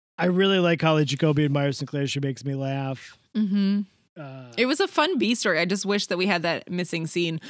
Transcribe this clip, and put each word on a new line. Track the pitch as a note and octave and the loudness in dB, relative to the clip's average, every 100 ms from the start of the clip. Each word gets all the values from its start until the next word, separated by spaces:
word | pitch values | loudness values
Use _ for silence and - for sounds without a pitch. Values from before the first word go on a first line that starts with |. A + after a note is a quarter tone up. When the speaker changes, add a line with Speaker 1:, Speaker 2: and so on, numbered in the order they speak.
| _ - | _ -2
Speaker 1:
I | F3 | 0
really | F3+ G3 F#3+ | 2 4 4
like | F3 E3+ | 4 4
Holly | D#3+ D#3 | 4 4
Jacoby | C#3 C#3 D#3 D3 | 2 2 2 4
and | D3 | 2
Myra | C#3+ C#3+ | 2 0
Sinclair. | C3 C#3 C#3+ C#3 | -2 -6 -4 -2
She | C#3 | -2
makes | C#3 B2+ | -4 -4
me | C3+ | -6
laugh. | C3+ C3+ C3+ C3+ C3 - - _ G#3+ | -4 -4 -4 -4 -8 -12 -20 _ -2
Speaker 2:
Mm-hmm. | G#3 G3+ G3 G3+ G3 _ _ - | 0 2 2 0 -4 _ _ -16
Speaker 1:
Uh, | C#3 C3+ B2+ - | -16 -14 -8 -2
Speaker 2:
It | B3+ | 0
was | D#4 | 0
a | G4 | 0
fun | - D4+ D4+ | 0 0 2
B | G#3+ | 0
story. | B3 G3+ D#3+ | 0 0 0
I | |
just | F3 G3 | 0 -2
wish | F#3+ G3+ - | 0 -2 -2
that | F3+ | -2
we | G3 | 0
had | F3 | 0
that | E3+ D3 - | -2 -4 -4
missing | F3+ E3+ E3+ D#3+ | -6 -4 -4 -4
scene. | F3 E3+ D#3+ - | -2 -2 -4 -10